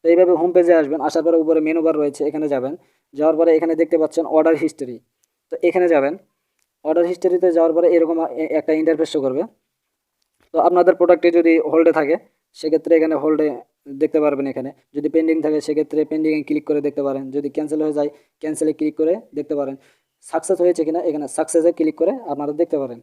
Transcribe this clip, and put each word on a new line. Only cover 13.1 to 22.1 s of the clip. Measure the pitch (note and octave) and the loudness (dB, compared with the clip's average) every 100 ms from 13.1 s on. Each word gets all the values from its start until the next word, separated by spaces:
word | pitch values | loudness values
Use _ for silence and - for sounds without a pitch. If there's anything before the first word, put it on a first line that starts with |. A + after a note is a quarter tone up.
| D3+ | 0
হোল্ডে | D3+ D3+ D3+ A#2+ - _ C#3+ C#3 | 0 0 -2 -4 -16 _ -18 -4
দেখতে | D3+ D#3+ | -2 0
পারবেন। | D3+ C#3 C#3 | 0 -2 -4
এখানে | C3+ C3 - _ C#3+ | -6 -10 -14 _ -6
যদি | C#3+ | -2
পেন্ডিং | D#3+ D#3+ D#3+ D3+ | 0 0 0 0
থাকে, | D3+ D3 | -2 -2
সেক্ষেত্রে | D3+ D3+ D3+ D3+ | -4 -2 -4 -2
পেন্ডিংয়ে | D#3 D#3 D#3 C#3 | -2 -2 -2 -4
ক্লিক | D3+ D3+ | -6 -2
করে | D3 C#3+ | -4 -2
দেখতে | D3 C#3 | -4 -4
পারেন। | C#3 C3+ C#3 | -6 -6 -8
যদি | C#3+ D3 | -6 -8
ক্যান্সেল | D3+ D3+ D#3 | -6 -4 -2
হয়ে | D3 | -2
যায়, | D3 - _ _ | -4 -8 _ _
ক্যান্সেলে | D#3 D3 D#3 D3+ | -10 -4 -4 -2
ক্লিক | D3+ D3+ | -6 -2
করে | D#3 G3+ - D3 | -2 -2 -6 -12
দেখতে | D3 C#3+ | -6 -6
পারেন। | C3+ C3+ _ _ _ _ - | -6 -10 _ _ _ _ -8
সাকসেস | E3 - F3+ | -8 -2 0
হয়েছে | F3 F3 D#3 | 2 2 -2
কিনা, | E3 F3 | -2 -4
এখানে | D3+ C#3+ - | -4 -8 -6
সাকসেসে | D#3 E3 E3 E3+ | -2 2 2 0
ক্লিক | D#3 D3+ | -4 0
করে | E3+ | -2